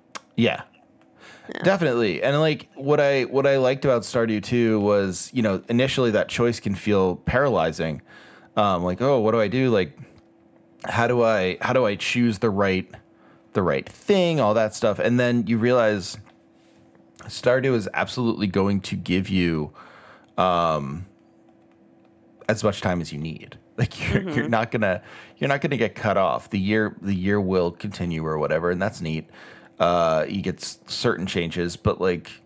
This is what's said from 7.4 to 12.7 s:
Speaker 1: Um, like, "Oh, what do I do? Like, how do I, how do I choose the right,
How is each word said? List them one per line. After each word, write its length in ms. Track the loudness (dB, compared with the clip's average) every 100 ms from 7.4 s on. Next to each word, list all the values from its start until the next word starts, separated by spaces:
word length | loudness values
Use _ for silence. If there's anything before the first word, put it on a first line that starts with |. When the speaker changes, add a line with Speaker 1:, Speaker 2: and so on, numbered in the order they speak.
| 2 2 0 -2 -4 -6 -12 -20 -20 -20 -6 0
Speaker 1:
Um, 280 | 2 2
like, 180 | -2 -2
"Oh, 180 | 0 2
what 120 | 2
do 80 | 2
I 80 | 2
do? 200 | 0 2
Like, 280 | 2 0 -6 -20 -20 -20 _ _ _ _ _ -6
how 200 | 0 0
do 140 | 2
I, 360 | 2 2 0 -2
how 140 | 0
do 100 | 0
I 100 | 0 -2
choose 420 | -2 0 0 0
the 100 | -2
right, 400 | 0 0